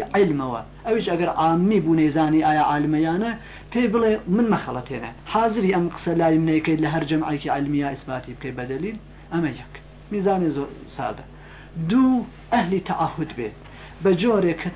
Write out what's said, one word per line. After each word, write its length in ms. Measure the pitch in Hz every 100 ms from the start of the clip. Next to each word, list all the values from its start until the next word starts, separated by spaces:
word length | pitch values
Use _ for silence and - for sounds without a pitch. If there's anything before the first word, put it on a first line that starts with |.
| - 202
عیلمەوە، 440 | 190 143 131 113 - - 226
ئەویش 200 | 220 185
ئەگەر 180 | 170 165 -
عامی 380 | 165 165 190 208
بوو 140 | 156 160
نەیزانی 440 | 151 151 151 156 156
ئایا 180 | 151 143
عالمەیانە، 600 | 147 151 156 160 175 233 220 - - -
پێی 160 | 233 240
بڵێ 200 | 233 220 214 175 208
من 100 | 226
مەخەڵەتێنە، 580 | 165 135 127 123 123 117 - -
حاضری 420 | 220 233 220 190
ئەم 120 | 185 170
قسە 180 | - 175 165
لای 180 | 165 160
من 80 | 160
نەیکەیت 300 | 156 160 156
لە 40 | 151
هەر 100 | 160 147
جەمعێکی 380 | 160 151 143 147 143
عیلمیە 320 | 143 143 139
ئیسباتی 400 | 135 - 127 123 120
بکەی 160 | 135 127
بە 60 | 127
دەلیل؟ 260 | 135 196 220 - - -
ئەمە 180 | 170 156 120
یەک. 140 | - - - - -
میزانێ 360 | 202 190 185 165 139
زۆر 140 | 143 - - -
سادە. 280 | 117 - - - - - - 165 160
دوو، 340 | 247 262 254 - - -
ئەهلی 280 | 240 175 190 -
تەعاهود 420 | 170 160 - 151 -
بێت. 200 | 107 - - - - -
بە 80 | 190 175
جۆرێک 380 | 233 208 175 165
کە 80 | 180